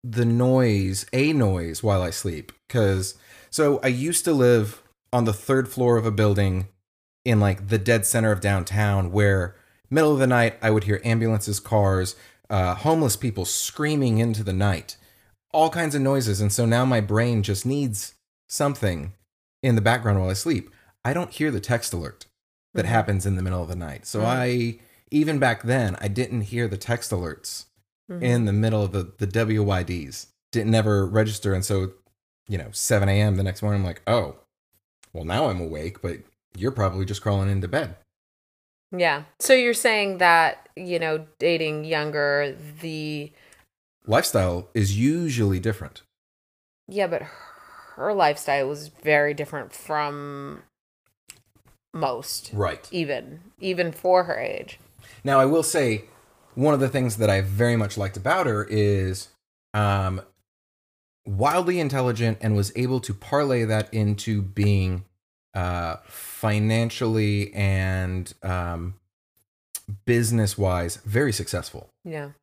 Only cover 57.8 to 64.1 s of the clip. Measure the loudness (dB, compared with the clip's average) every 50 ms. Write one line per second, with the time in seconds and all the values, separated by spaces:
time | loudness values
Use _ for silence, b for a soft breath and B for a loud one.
57.8 | 0 -2 -2 -4 -6 -4 -6 -6 -2 0 0 0 0 0 0 -2 -2 -2 0 2
58.8 | 4 4 4 2 0 -2 -4 -6 -10 -16 _ _ _ _ _ _ _ _ -2 0
59.8 | 2 2 2 0 0 -2 -4 -6 -10 _ _ _ _ _ _ _ _ _ _ _
60.8 | _ _ _ _ _ _ _ _ _ -6 -2 2 2 2 2 2 2 2 0 0
61.8 | 0 0 0 0 0 0 0 0 0 -2 -2 0 0 0 2 2 0 0 -2 -2
62.8 | -2 0 0 -2 -2 -6 -10 -10 -6 -2 0 0 2 2 2 0 0 0 0 -2
63.8 | -2 -2 -2 0 0 0